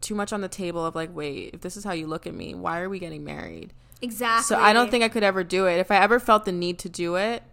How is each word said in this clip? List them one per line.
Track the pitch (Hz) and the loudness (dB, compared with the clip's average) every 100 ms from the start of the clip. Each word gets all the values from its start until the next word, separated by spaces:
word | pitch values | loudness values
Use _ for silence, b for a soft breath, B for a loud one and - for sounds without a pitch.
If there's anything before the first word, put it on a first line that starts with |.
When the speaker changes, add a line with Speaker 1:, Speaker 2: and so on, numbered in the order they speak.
| - | -6
Speaker 1:
too | |
much | 208 202 | -4 -4
on | 214 | -4
the | 190 | -6
table | - 185 170 165 | -6 -6 -4 -4
of, | |
like, | 165 160 | -4 -8
"Wait, | 175 151 139 - | -8 -8 -8 -12
if | 170 | -12
this | 185 196 | -12 -10
is | |
how | 202 | -8
you | 170 156 | -6 -6
look | 156 - | -6 -8
at | |
me, | - - | -10 -10
why | 165 180 165 | -8 -6 -4
are | 185 | -6
we | 196 | -8
getting | 175 156 | -10 -12
married?" | 147 147 85 82 - - b b | -12 -12 -12 -14 -18 -20 b b
Speaker 2:
Exactly. | 247 214 240 226 226 | -10 -4 0 2 2
Speaker 1:
So | 220 | 6
I | 208 | 8
don't | 214 240 | 8 6
think | 240 | 4
I | 226 | 2
could | 226 | 2
ever | 208 190 | 2 2
do | 175 185 190 | 0 2 2
it. | 175 | 2
If | 185 | 4
I | 202 | 6
ever | 202 240 | 6 4
felt | 240 214 | 6 4
the | 208 | 4
need | 180 175 175 | -2 -2 -4
to | 185 | -8
do | 175 175 175 | -6 -2 0
it | 208 233 - | -2 -4 -10